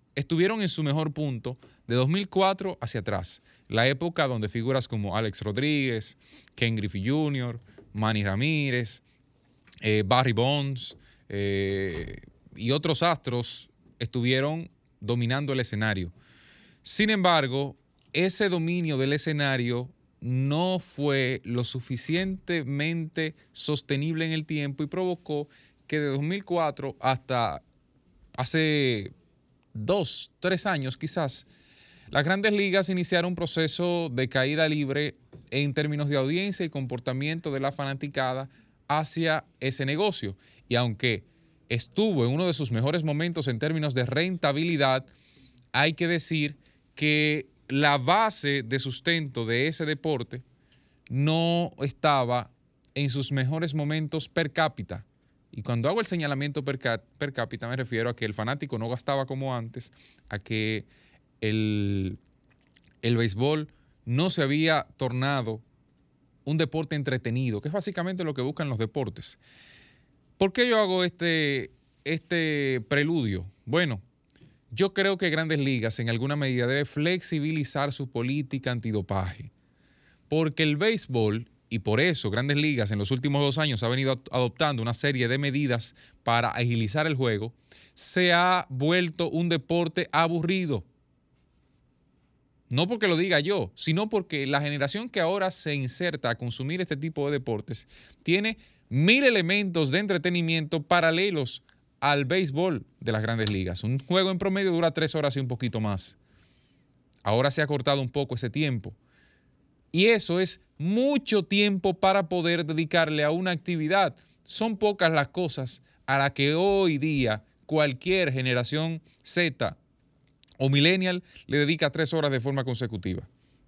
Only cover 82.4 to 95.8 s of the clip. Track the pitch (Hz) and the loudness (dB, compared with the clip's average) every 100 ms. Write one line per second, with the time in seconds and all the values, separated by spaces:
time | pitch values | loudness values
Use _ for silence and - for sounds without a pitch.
82.4 | 135 143 151 131 104 104 101 131 139 143 | 0 2 2 2 0 0 0 0 0 2
83.4 | 143 139 151 113 117 127 135 131 - 127 | 2 2 0 0 0 0 0 -2 -2 0
84.4 | 123 - 151 131 113 117 143 131 120 131 | 0 0 0 0 -2 -2 0 0 0 0
85.4 | 143 135 143 120 - - - _ - 117 | 0 0 0 0 -2 -8 -20 _ 2 2
86.4 | 117 113 123 117 107 147 156 135 127 104 | 2 0 0 0 0 0 0 0 0 -2
87.4 | 113 - _ - - - - 180 180 170 | -4 -12 _ -20 -20 -14 -6 0 4 4
88.4 | 180 185 - 131 147 180 180 156 170 160 | 4 2 0 -2 2 2 0 -2 -2 0
89.4 | 170 165 - 170 170 180 165 151 165 170 | 0 0 0 0 0 -2 0 2 2 2
90.4 | 170 190 175 117 - _ _ _ _ _ | 0 0 0 -2 -4 _ _ _ _ _
91.4 | _ _ _ _ _ _ _ _ _ _ | _ _ _ _ _ _ _ _ _ _
92.4 | _ _ - 123 180 233 208 165 190 160 | _ _ -4 0 2 2 2 2 4 2
93.4 | 147 196 98 - - 160 214 214 180 151 | 2 0 -2 -2 0 0 0 -2 -2 -4
94.4 | 139 143 147 147 139 202 233 202 165 196 | 0 0 0 0 -2 -2 -4 0 0 0
95.4 | 185 - 156 147 | -2 -4 -4 -2